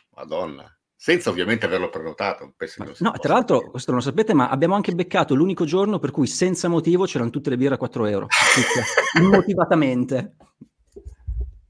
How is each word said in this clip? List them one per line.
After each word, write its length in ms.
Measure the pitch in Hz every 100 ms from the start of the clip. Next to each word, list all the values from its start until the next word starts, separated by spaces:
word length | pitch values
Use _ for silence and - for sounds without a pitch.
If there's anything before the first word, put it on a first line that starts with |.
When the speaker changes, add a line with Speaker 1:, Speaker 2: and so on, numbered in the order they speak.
| _ -
Speaker 1:
Madonna. 500 | 71 80 87 69 73 _ _ _
Senza 360 | - 175 -
ovviamente 340 | 87 90 113 -
averlo 240 | 92 90
prenotato, 640 | 82 80 78 101 - 69 _
penso 200 | 80 -
Speaker 2:
Ma, 60 |
Speaker 1:
che 60 | -
non 60 | 71
si 80 |
Speaker 2:
no, 60 | 196
Speaker 1:
possa 120 | -
Speaker 2:
tra 100 | 143
l'altro, 240 | 208 - 139
Speaker 1:
dire. 120 | -
Speaker 2:
questo 180 | 127 -
non 80 | 123
lo 40 | 131
sapete, 280 | 139 220 156
ma 140 | 123
abbiamo 260 | 135 139 196
anche 180 | 202
beccato 400 | 175 180 190 160
l'unico 320 | 135 180 180 165
giorno 320 | 180 202 196
per 140 | 139
cui 160 | 151 127
senza 400 | - 185 175 175
motivo 380 | 170 160 180 185
c'erano 260 | 135 117
tutte 180 | 139 147
le 80 | 123
birre 160 | 135
a 40 | 131
quattro 280 | 123 123 107
euro. 220 | 98 104
Speaker 1:
<laughs> 880 | - - - 117 - 110 - - 170
Speaker 2:
Immotivatamente. 1160 | 185 196 185 180 170 170 139 123 123 131 101 _ _ _ - _ _ - - - - - - - _